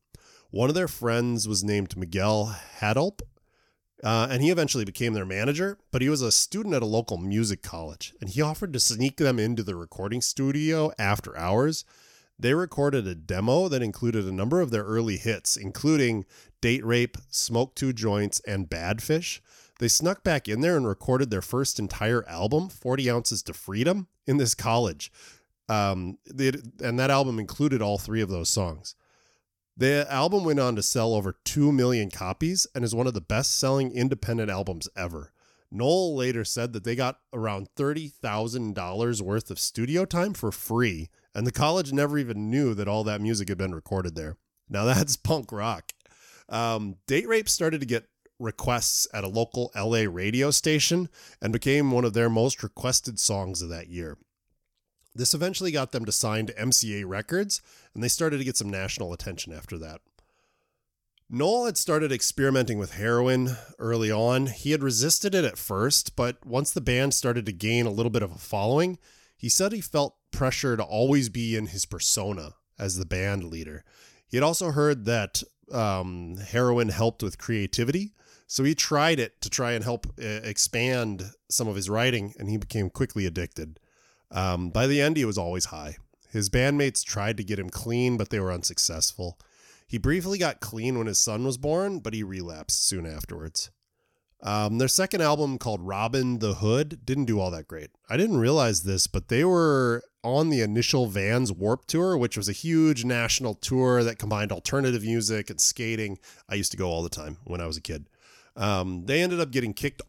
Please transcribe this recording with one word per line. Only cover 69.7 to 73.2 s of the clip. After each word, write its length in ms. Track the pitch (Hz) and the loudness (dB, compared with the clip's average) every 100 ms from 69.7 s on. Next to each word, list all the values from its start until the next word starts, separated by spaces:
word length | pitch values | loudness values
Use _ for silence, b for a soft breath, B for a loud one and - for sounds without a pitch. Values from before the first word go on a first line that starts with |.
he 80 | 220 | -2
felt 340 | - 151 143 - _ | -2 0 0 -4 _
pressure 460 | 110 131 - 135 113 | -2 0 0 0 0
to 60 | |
always 440 | 98 107 131 143 120 | 0 2 4 4 2
be 280 | 117 117 110 | -2 -2 -2
in 120 | 104 | -2
his 180 | 98 - | -4 -6
persona 680 | 90 - - 98 95 76 - _ - | -2 0 0 -2 -6 -10 -18 _ -6
as 160 | 101 92 | -4 -4
the 100 | 90 | -2
band 380 | 92 | -2